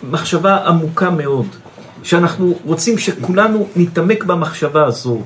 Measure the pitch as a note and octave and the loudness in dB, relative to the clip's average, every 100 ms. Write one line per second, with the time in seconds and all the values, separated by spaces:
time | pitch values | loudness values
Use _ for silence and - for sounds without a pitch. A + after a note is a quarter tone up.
0 | B2+ D#3+ E3 E3+ F#3 G3 F#3+ E3+ D#3+ - | -6 -6 -2 0 2 2 2 2 2 0
1 | F#3 E3 C#3 C#3 G#2+ - - - - - | 0 0 0 -2 -2 -8 -20 -20 -20 -18
2 | - E3+ E3+ - F3+ F3 C#3+ D#3+ - A3+ | 0 2 2 2 0 0 -2 -2 0 0
3 | - E3 C3 F#3 A3 G#3+ G3 F3+ F3 E3+ | 0 -4 -2 2 2 2 -2 0 0 2
4 | E3+ A3 G3+ F3 D#3 - D3 D3 D3 B2+ | 0 0 0 -2 -2 -4 -2 2 2 0
5 | B2+ A#2 | -4 -6